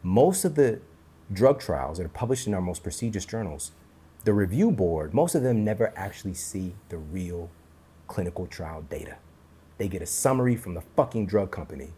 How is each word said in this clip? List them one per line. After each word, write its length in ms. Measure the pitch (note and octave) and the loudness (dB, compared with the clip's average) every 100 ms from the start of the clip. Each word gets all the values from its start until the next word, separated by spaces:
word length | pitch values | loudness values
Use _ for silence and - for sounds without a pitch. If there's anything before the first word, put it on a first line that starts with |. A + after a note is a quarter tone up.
Most 440 | F#2 G2+ D#3 F#3+ F#3+ | 2 6 6 4 0
of 100 | D3 | 4
the 240 | C3+ A2 - - - - - | 4 2 -8 -20 -20 -20 -10
drug 260 | G2 B2+ A#2+ | 4 6 6
trials 380 | - D2+ C2 E2 | 0 -2 -2 -4
that 80 | E2+ | -6
are 40 | |
published 380 | - A#2+ B2+ - | -4 -2 -2 0
in 60 | |
our 80 | G2 | -2
most 220 | F2+ F2 | -2 -4
prestigious 420 | - - A#2 G2+ F#2 | -8 -4 -4 -4 -6
journals, 480 | A2+ G2+ D2 - - - - - - | -6 -6 -8 -12 -14 -20 -20 -20 -2
the 100 | - | 2
review 380 | G#2 F#2+ A#2 A3 | 4 4 4 2
board, 420 | C3+ F2+ D#2+ D#2 | 4 2 0 0
most 220 | G#2+ E3+ E3 | 2 4 4
of 80 | |
them 220 | B2+ A2+ G#2+ | 4 2 2
never 260 | F#2+ A2+ - | 2 0 0
actually 380 | F#2+ - G2+ F2 | -10 -8 -8 -8
see 400 | - F#2+ F#2 F#2 - | -8 -6 -6 -8 -12
the 100 | E2+ | -12
real 520 | D2+ F2+ F2+ F2 E2+ - - - - - - | -8 -6 -6 -6 -10 -16 -20 -20 -20 -20 -8
clinical 400 | - F2 E2+ F2+ | -4 -4 -4 -10
trial 340 | - D#2+ D#2+ | -8 -10 -10
data. 340 | D#2+ D2+ - - - - - - - - | -10 -10 -10 -16 -20 -20 -20 -20 -20 -6
They 120 | G2+ | -4
get 120 | F#2+ | -4
a 40 | - | -4
summary 500 | - C3+ C3 B2 A#2 | 0 2 4 4 2
from 180 | G2 | -2
the 80 | E2+ - - | -10 -4 0
fucking 300 | B2+ A#2 F#2+ | 0 0 2
drug 260 | G#2 F#2+ | 2 0
company. 380 | - D2+ D2 C#2+ | -6 -10 -12 -12